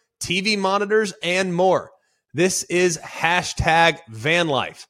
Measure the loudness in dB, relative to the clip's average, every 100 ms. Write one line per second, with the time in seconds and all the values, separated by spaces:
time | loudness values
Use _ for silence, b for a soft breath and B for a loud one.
0 | _ _ -4 -2 0 0 0 0 2 0
1 | 0 -4 -4 -2 0 2 2 2 -2 _
2 | _ _ _ -2 0 0 -4 0 0 0
3 | -8 -4 0 0 -2 -2 2 4 4 2
4 | -8 -6 -2 0 0 -2 -4 -10